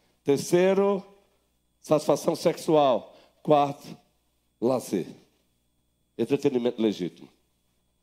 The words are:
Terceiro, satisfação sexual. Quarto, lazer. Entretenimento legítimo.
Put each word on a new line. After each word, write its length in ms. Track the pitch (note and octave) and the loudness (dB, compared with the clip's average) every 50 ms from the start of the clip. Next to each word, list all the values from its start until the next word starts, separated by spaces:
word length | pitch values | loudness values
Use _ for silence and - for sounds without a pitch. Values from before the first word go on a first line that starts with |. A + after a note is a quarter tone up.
| _ _ _ _ _ | _ _ _ _ _
Terceiro, 800 | C#3+ C#3 C3+ C3+ - F3 F3 F3+ F#3+ G3 F#3+ G3 G3 G3+ F#3+ - - _ _ _ _ _ _ _ _ _ _ _ _ _ _ | -2 0 0 0 0 2 2 4 2 2 2 0 0 -2 -4 -6 -12 _ _ _ _ _ _ _ _ _ _ _ _ _ _
satisfação 540 | _ - D#3 D3 - - D3 - - F3 E3 | _ 0 0 0 2 0 0 0 0 -4 -4
sexual. 800 | - - F3 D3+ - - - D#3+ D3+ C#3+ C3+ A#2+ G2+ - - - - _ _ _ _ _ | 0 -2 -2 -2 -2 -2 2 2 4 4 4 2 0 -4 -10 -20 -20 _ _ _ _ _
Quarto, 540 | E3+ D3+ C#3+ C#3+ C#3 C#3 - - - - - _ _ _ _ _ _ _ _ _ _ _ _ | 2 4 4 4 0 -4 -10 -16 -20 -20 -20 _ _ _ _ _ _ _ _ _ _ _ _
lazer. 480 | G#2+ B2 C3 A#2+ - - - F#2 D#2+ - - - _ _ _ _ _ _ _ _ _ _ _ _ _ _ _ _ _ _ _ | -2 -2 -2 -2 -4 -4 -6 -6 -6 -6 -12 -20 _ _ _ _ _ _ _ _ _ _ _ _ _ _ _ _ _ _ _
Entretenimento 640 | - A#2 - C#3 C#3 - C#3+ B2+ B2 A#2 A#2+ - - | -6 -4 -2 -2 -2 -2 -2 -2 0 -2 -2 -2 0
legítimo. 480 | A2 A2 F#2+ - F2+ D#2+ - - - - _ _ _ _ _ _ _ _ _ _ _ _ _ _ | 0 0 0 -2 -6 -8 -10 -14 -20 -20 _ _ _ _ _ _ _ _ _ _ _ _ _ _